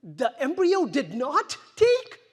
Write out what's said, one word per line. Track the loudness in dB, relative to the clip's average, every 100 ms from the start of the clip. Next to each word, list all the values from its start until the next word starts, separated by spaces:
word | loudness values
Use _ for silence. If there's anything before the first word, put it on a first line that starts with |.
The | -18 -6 -6 -4
embryo | -6 0 2 2
did | 0 -2 -4
not | -6 -2 -2 -2 -10 -16
take? | 2 2 2 -2 -20 _